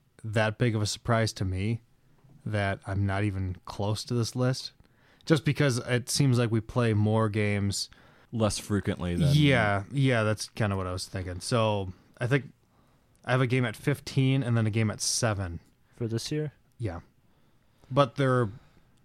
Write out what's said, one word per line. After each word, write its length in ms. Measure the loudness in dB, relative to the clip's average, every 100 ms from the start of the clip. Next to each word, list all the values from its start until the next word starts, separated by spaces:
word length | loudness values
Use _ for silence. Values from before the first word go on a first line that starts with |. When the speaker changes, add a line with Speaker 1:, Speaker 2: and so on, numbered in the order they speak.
| _ _
Speaker 1:
that 320 | -4 0 0 0
big 160 | 0
of 80 | 0
a 40 | -2
surprise 460 | -4 0 0 0
to 100 | -2
me 360 | -4 -2 -2 -4 _ _ _ _ -20 -14
that 340 | -6 -2 -2 -4 -6
I'm 200 | -2 0
not 180 | 0
even 320 | -2 -2 -6 -8
close 400 | -10 -6 -4 -4
to 100 | -4
this 200 | -4 -2 -2
list, 360 | -2 -2 -8 _ _ _ _ _ 2
just 180 | 2
because 340 | 2 2 2 0
it 300 | 0 -2 -2
seems 280 | 2 4 4
like 120 | 2
we 100 | 0
play 340 | -2 0 2
more 340 | 4 4 2 2
games. 600 | 0 0 0 0 -2 -8 -12 -20 _ -8
Speaker 2:
Less 220 | 0 0 0
frequently 560 | -2 -2 0 -2 -2
than 140 | 2 4
Speaker 1:
Yeah, 480 | 6 4 4 2 0 -2
yeah, 300 | 0 2 2
that's 260 | 2 -2 -6
kinda 240 | -2 -2
what 120 | -2 -4
I 60 |
was 120 | -6 -8
thinking. 340 | -8 -8 -8
So 520 | -2 0 2 0 -4 -10 _ -6
I 80 | 0
think 200 | 0 -2 _ _ _ _ _ _ _ -2
I 60 |
have 100 | 0
a 40 | 2
game 200 | 2 0
at 100 | -2
fifteen 680 | -2 -2 -2 0 2 2
and 140 | 2 2
then 100 | 2
a 40 |
game 200 | 2 0
at 120 | -2
seven. 580 | -4 0 0 -2 -4 -8 -14 _ _ -8
Speaker 3:
For 120 | -4
this 240 | -4 -4
year? 200 | -4 -6 -10 _ -8
Speaker 1:
Yeah. 220 | -8 -8 -14 _ _ _ _ _ _ _ -4
But 240 | 0 2 2
they're 320 | 2 2 0 -4 -20 _ _ _